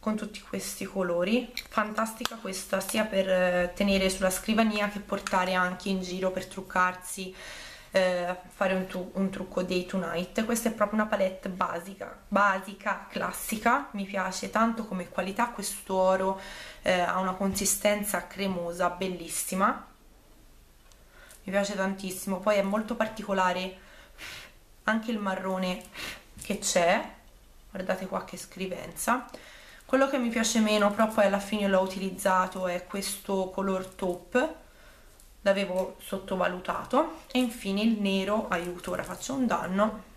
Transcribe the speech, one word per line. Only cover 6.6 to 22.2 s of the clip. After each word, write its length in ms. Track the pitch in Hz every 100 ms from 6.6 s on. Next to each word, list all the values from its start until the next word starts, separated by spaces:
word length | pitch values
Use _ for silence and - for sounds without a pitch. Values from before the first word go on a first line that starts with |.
| 185 185 185 180 - - 185 185 - - - - -
eh, 440 | 185 185 180 175 180 -
fare 240 | - 190
un 140 | 185 185
tu-, 240 | 185 180
un 160 | 185 190
trucco 320 | 190 185 -
day 240 | 180 180 180
to 120 | 190
night. 460 | 170 165 180 - 220
Questa 240 | 226 226
è 20 |
proprio 280 | 220 208 220
una 80 | 214
palette 420 | 202 190 190 190
basica, 680 | 185 180 170 180 196 196 - -
basica, 760 | 196 202 190 190 196 214 185 -
classica, 840 | 226 175 - - 220 233 262 277
mi 140 | 208 196
piace 440 | 196 185 185 -
tanto 360 | 214 226 226 220
come 240 | 185 180
qualità, 400 | - 185 196 233
questo 440 | - 196 - -
oro, 460 | 190 185 185 190 190 - - - -
eh, 180 | - 180
ha 200 | 175 185
una 140 | 190
consistenza 920 | 180 196 190 190 - 208 208 208 180 -
cremosa, 640 | - 196 185 170 175 180
bellissima, 960 | 175 190 175 160 - - 185 202 277 - - - - - - - - - - - - - - - -
mi 80 | -
piace 240 | 190 202 196
tantissimo. 640 | 190 196 190 180